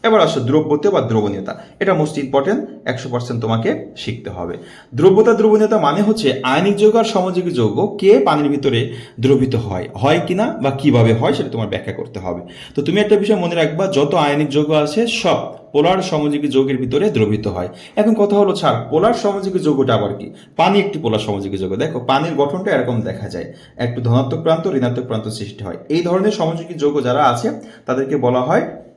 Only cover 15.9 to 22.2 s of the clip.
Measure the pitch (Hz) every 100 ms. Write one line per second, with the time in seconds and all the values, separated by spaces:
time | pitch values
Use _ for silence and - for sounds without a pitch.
15.9 | 190 180 156 147 147 147 131 135 131 127
16.9 | 135 202 131 104 104 104 90 90 - -
17.9 | - 214 220 202 202 196 - 151 117 117
18.9 | 147 208 240 202 196 190 - 151 139 143
19.9 | 135 101 - - - - - 175 202 196
20.9 | 151 120 107 104 101 98 98 92 98 156
21.9 | 127 120 135